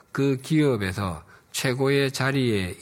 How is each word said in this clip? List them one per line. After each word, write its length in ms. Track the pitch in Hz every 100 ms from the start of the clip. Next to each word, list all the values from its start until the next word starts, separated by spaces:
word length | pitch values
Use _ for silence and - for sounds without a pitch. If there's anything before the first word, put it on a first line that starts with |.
| -
그 240 | - 139 131
기업에서 880 | - 156 147 117 95 95 98 80 - - _
최고의 640 | - 135 127 135 139 135
자리에 640 | 135 131 135 123 104 90 -